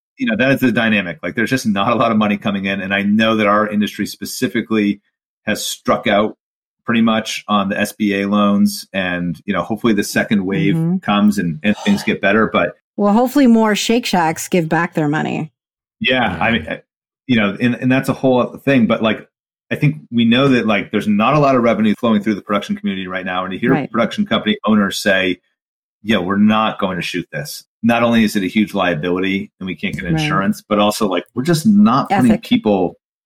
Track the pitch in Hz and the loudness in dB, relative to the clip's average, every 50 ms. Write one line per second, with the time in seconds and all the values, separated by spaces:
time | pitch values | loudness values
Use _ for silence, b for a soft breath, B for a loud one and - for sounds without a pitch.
0 | _ _ _ - 131 117 113 98 127 135 135 113 131 127 107 120 113 110 107 101 | _ _ _ -6 -4 -2 0 2 2 2 2 2 2 2 2 2 0 2 0 0
1 | 90 87 80 - - 90 - 117 110 104 131 127 - 110 98 98 101 120 117 110 | -2 -4 -8 -8 -10 -6 -4 -4 -2 -2 -2 -2 -2 -2 -2 0 0 0 0 0
2 | 123 117 113 107 107 104 101 101 - 110 98 98 95 98 98 98 92 92 98 101 | 2 2 2 2 2 0 0 -2 -2 -4 -4 -4 -4 -4 -4 -4 -4 -2 -2 0
3 | 101 101 104 110 113 113 113 107 107 101 104 107 107 101 107 104 104 98 - - | 0 2 2 2 2 2 2 2 2 2 2 2 2 0 -2 -2 -2 -2 -4 -6
4 | 98 87 - - 101 - - - 127 113 - 117 107 - 110 107 104 101 101 - | -8 -8 -8 -10 -12 -12 -6 -4 -4 -2 -2 -4 -4 -2 0 0 0 0 -2 -4
5 | _ _ _ _ _ _ _ _ _ 107 104 - - - - - - - 110 - | _ _ _ _ _ _ _ _ _ -4 -4 -4 -6 -8 -10 -6 -2 -2 -2 0
6 | - 110 101 101 107 104 - _ _ _ _ _ _ _ _ _ _ - 117 113 | 0 0 2 2 0 0 -4 _ _ _ _ _ _ _ _ _ _ -2 0 2
7 | 113 113 110 110 107 - - - - - 104 101 98 98 101 - 104 - - - | 2 2 2 0 -2 -4 -8 -10 -4 -2 -2 0 0 -2 -2 -4 -4 -4 -4 -2
8 | 107 101 196 196 202 196 - 104 104 101 101 101 104 101 - - - - - 95 | -2 0 0 0 0 0 0 2 2 2 4 2 2 2 0 -4 -10 -8 -6 -6
9 | 92 90 90 87 87 87 80 - _ 101 98 90 85 - 110 104 - 117 107 101 | -4 -4 -4 -4 -4 -6 -6 -6 _ -4 -4 -4 -4 -4 -4 -2 0 0 0 0
10 | 95 - - 113 101 - 113 101 92 95 98 82 80 - - 165 165 165 - - | -2 -2 -2 -2 0 0 0 0 0 -2 -2 0 0 0 0 0 0 0 -2 -2
11 | - 107 101 101 104 104 101 104 90 85 78 78 - 104 104 - - 104 101 98 | -2 -2 0 2 2 2 2 2 -2 -4 -4 -2 -2 -2 -2 0 0 0 0 0
12 | - - 92 - - 98 101 113 107 101 - 98 87 - - _ _ _ _ - | 0 -4 -4 -2 0 0 2 2 2 0 0 0 -2 -2 -4 _ _ _ _ -2
13 | 202 208 202 226 254 254 254 294 269 240 226 226 220 214 202 196 - - 226 247 | 0 2 4 2 2 2 2 4 4 6 6 6 4 2 0 0 0 0 0 0
14 | 233 - - 180 165 160 165 - - - - 180 160 160 175 160 170 175 - 170 | 0 0 0 0 0 0 -2 -4 -4 -2 -2 -2 0 0 0 -2 -2 -2 -2 -2
15 | 156 147 151 156 - 123 - - 160 156 _ _ _ _ _ _ _ _ _ - | -2 -2 -2 -2 -4 -4 -6 -6 -8 -10 _ _ _ _ _ _ _ _ _ -6
16 | 113 123 127 127 120 101 87 82 98 113 113 101 80 85 87 - - _ _ _ | -2 -2 0 0 0 -2 -2 -2 -2 -2 -2 -2 -4 -8 -10 -12 -14 _ _ _
17 | _ _ _ _ _ - 123 113 104 101 95 - 120 120 120 - - 127 131 135 | _ _ _ _ _ -2 0 2 0 0 0 0 -2 -2 0 0 0 0 2 2
18 | 131 - 113 - - 131 127 123 - - - - - 135 139 127 110 101 113 - | 0 -2 -2 0 2 2 2 2 0 -2 -6 -4 -2 0 2 4 4 2 2 0
19 | 110 110 104 - - _ _ _ _ _ _ _ _ - 117 - 151 147 151 - | 0 0 -2 -2 -8 _ _ _ _ _ _ _ _ -10 -4 0 0 0 0 -2
20 | - - 120 117 117 113 117 123 139 139 127 120 104 110 104 98 85 - - 104 | -8 -4 0 2 2 4 4 4 4 4 4 2 2 0 0 -2 -2 -2 -4 -2
21 | 101 107 104 101 110 127 147 151 143 139 131 127 117 117 110 98 110 107 101 - | 0 0 0 2 2 2 2 4 4 4 4 4 2 2 2 2 2 0 0 0
22 | - 117 110 104 101 110 104 90 - - 104 101 - - 101 101 - 101 98 95 | 0 0 0 2 0 -2 -2 -2 -4 -4 -4 -4 -2 -4 -6 -6 -4 -6 -6 -6
23 | 95 90 92 92 92 92 90 92 92 92 95 - 117 123 135 151 131 - - 113 | -8 -8 -8 -8 -6 -6 -6 -4 -6 -6 -6 -2 0 0 0 0 -2 -2 -2 -2
24 | 113 - - 107 101 - 113 104 - 107 104 - - 107 110 104 101 95 85 - | -2 -2 -2 -4 -2 -2 -2 -2 0 -2 -2 0 0 2 2 2 2 0 -2 -2
25 | - 104 95 95 92 92 90 - _ _ _ _ _ _ _ _ _ _ _ _ | 0 0 2 2 0 -2 -4 -6 _ _ _ _ _ _ _ _ _ _ _ _
26 | - 101 110 95 87 92 101 101 107 107 110 110 110 104 - - 101 95 92 87 | -2 -2 0 0 0 0 2 4 4 4 4 2 0 -2 -2 -4 -4 -4 -4 -6
27 | 80 - - 87 85 - - 76 73 - - - - _ _ _ - 117 117 117 | -6 -6 -6 -8 -8 -8 -10 -12 -10 -12 -14 -16 -18 _ _ _ 0 0 2 2
28 | 120 117 117 113 110 101 - 107 92 90 - 110 104 82 - 98 92 87 85 76 | 2 2 4 2 2 2 0 -2 -4 -2 0 0 0 0 0 -2 0 0 -2 -2
29 | 82 90 87 92 95 95 98 98 - - _ - 95 92 90 - - 95 - - | -2 -2 -2 -2 -2 -2 -4 -4 -6 -10 _ -12 -10 -10 -8 -8 -8 -8 -8 -6
30 | 92 87 82 160 156 151 - 95 98 101 104 - - - 107 104 104 104 104 - | -6 -4 -2 -2 -2 -2 -2 -2 0 -2 -4 -4 -4 -2 0 2 2 0 0 0
31 | 110 95 90 87 - - - 117 135 170 170 156 - 110 101 101 104 110 123 139 | -2 -2 -2 -4 -6 -6 -8 -4 0 0 0 2 2 4 6 6 6 6 4 2
32 | 117 - 196 202 127 117 107 - - - 120 120 - 107 101 95 90 82 - _ | 0 0 2 4 4 4 4 2 0 0 0 0 2 2 2 2 0 -2 -4 _
33 | _ _ _ _ _ | _ _ _ _ _